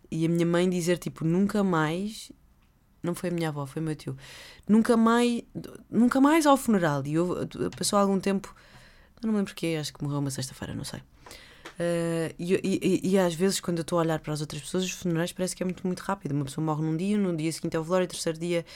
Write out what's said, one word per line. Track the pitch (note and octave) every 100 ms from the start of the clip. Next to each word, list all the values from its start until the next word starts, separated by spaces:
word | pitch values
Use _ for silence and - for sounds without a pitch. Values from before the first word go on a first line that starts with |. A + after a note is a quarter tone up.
| -
e | D#3+ E3
a |
minha | E3+
mãe | E3+ E3+ F#3
dizer, | F3+ E3 F3
tipo, | D#3 C3
"Nunca | D#3+ F3 G3+ G#3+
mais", | G3 D#3+ D#3 F3 G#3 A3 - - _ _ _ _ _ _
não | E3+
foi | E3+ F3+
a |
minha | E3+ D#3+
avó, | D3
foi | C#3 D#3
o |
meu | D#3+ D3+
tio, | C#3 C3+ - - - - -
"Nunca | A3 A3+ A3+
mais, | A3+ A#3 A#3+ A#3 - - - - -
nunca | - A3+ C4+
mais | C#4+ D#4+ D4
ao | C4+
funeral." | - G3 E3 C#3+ C#3
E |
eu, | D#3 F3+ - E3 - F3+ -
passou | F3+ G3+
algum | G3 F#3+
tempo, | G3 G3 - - - - - - - -
não | A3
me | G#3
lembro | F#3+
porquê, | - E3 D#3+
acho | D3
que | -
morreu | D3 C#3+
uma | C#3
sexta-feira, | C3+ C3 - -
não | A2+
sei. | C#3+ - - - - - - - - -
Eh, | F3 E3+ E3+ E3 D#3 -
e, | F3
e, | F#3+
e, | F#3+ G3 F#3+ F3 F#3
e | G3
às | F3
vezes, | D#3+ F#3+ F#3
quando | - E3+
eu |
estou | D#3+ F3
a |
olhar | E3 D#3
para | -
as | D3+
outras | D3+ D3+
pessoas, | - F#3
os | F#3
funerais | - F3+ D#3+ F3
parece | - F3+ -
que |
é | F#3
muito, | F3 F#3
muito | F3+
rápido. | - G3 C#3+
Uma | C#3+
pessoa | C3+ D#3
morre | D#3 D3+
num | D#3 D#3+
dia, | G3 G#3
no | F#3+ E3
dia | D#3+
seguinte | D#3 E3 E3
é |
o |
velório, | D#3+ F#3 F3
terceiro | - E3 D#3+
dia | F3 E3+ E3